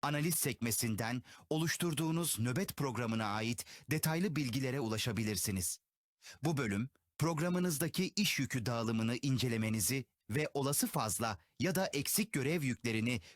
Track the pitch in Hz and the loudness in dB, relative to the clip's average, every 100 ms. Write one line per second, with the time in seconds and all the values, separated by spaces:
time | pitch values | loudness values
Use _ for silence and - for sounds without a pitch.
0 | 139 147 156 160 - 117 117 110 117 107 | 0 0 2 2 0 0 0 0 0 0
1 | 113 123 - - - 160 160 - 175 151 | -2 -4 -6 -20 -2 0 2 0 0 0
2 | 160 165 170 - 117 127 196 - 139 117 | 0 0 0 0 0 0 -2 -2 -2 0
3 | 120 113 107 104 113 123 - - - 151 | 0 0 0 0 -2 -2 -8 -14 -2 0
4 | 156 160 185 147 135 113 131 131 113 107 | 2 0 0 0 -2 0 -2 -2 -2 0
5 | 123 104 107 101 - 95 90 - _ _ | 0 0 0 0 0 0 -2 -6 _ _
6 | _ _ - - 147 156 120 98 127 _ | _ _ -20 -4 0 2 2 0 -2 _
7 | _ _ 165 160 175 180 180 147 170 - | _ _ 0 2 0 2 2 0 -2 0
8 | 185 - 208 - 135 131 110 120 113 113 | -2 2 0 2 0 -2 -2 0 0 2
9 | 113 123 143 127 127 113 110 110 104 135 | 2 0 0 2 2 0 0 0 0 -2
10 | 123 _ _ 117 151 - 135 147 247 - | -4 _ _ -2 0 0 0 2 0 0
11 | 110 - 113 101 _ _ 151 185 190 143 | 0 0 -2 -2 _ _ 0 2 0 0
12 | 139 - 220 147 135 170 139 120 120 110 | -2 -2 0 0 0 0 0 -2 0 0
13 | 113 123 - | 0 -2 -4